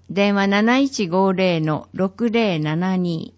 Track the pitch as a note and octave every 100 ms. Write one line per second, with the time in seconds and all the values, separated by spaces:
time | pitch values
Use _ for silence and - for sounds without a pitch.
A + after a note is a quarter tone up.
0 | - E3+ G3+ G3+ G3 G3+ A3 B3+ C#4 -
1 | F#3 F3+ F#3+ F#3 F#3 E3 D#3 D3+ - -
2 | F#3+ F#3 A#3 A3 A3 D#3+ D3+ D#3 F#3 F#3
3 | F3+ E3 -